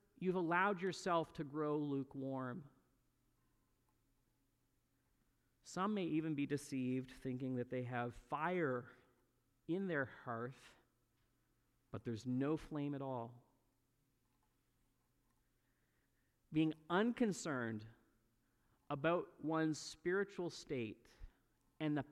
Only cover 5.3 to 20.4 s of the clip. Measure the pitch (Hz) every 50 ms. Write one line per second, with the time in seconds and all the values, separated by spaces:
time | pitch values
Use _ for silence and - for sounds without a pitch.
5.3 | _ _ _ _ _ _ - - - 175 185 208 214 202 185 165 151 156 156 160
6.3 | 156 143 143 139 147 139 - - 139 131 127 127 127 131 127 127 - - - 135
7.3 | 127 127 139 127 131 123 120 123 135 127 123 120 123 123 120 120 117 - - -
8.3 | 151 143 156 170 180 185 165 139 127 120 - - - - - _ _ _ _ _
9.3 | _ _ _ _ _ _ _ - 160 190 196 185 170 143 135 - - - - 135
10.3 | 117 113 120 131 135 - - - - - _ _ _ _ _ _ _ _ _ _
11.3 | _ _ _ _ _ _ _ _ _ _ _ _ - 107 - 123 117 107 107 127
12.3 | 127 127 139 143 160 156 - - 160 147 143 143 143 135 135 135 131 123 117 117
13.3 | 120 123 - _ _ _ _ _ _ _ _ _ _ _ _ _ _ _ _ _
14.3 | _ _ _ _ _ _ _ _ _ _ _ _ _ _ _ _ _ _ _ _
15.3 | _ _ _ _ _ _ _ _ _ _ _ _ _ _ _ _ _ _ _ _
16.3 | _ _ _ - - 156 160 160 156 - - - 175 185 214 240 233 - 247 214
17.3 | 175 - - 175 143 127 120 113 113 107 107 110 - - _ _ _ _ _ _
18.3 | _ _ _ _ _ _ _ _ _ _ _ - 151 143 135 160 170 180 - -
19.3 | - - - 151 160 160 160 160 151 - - - - - - 175 180 196 202 196
20.3 | - -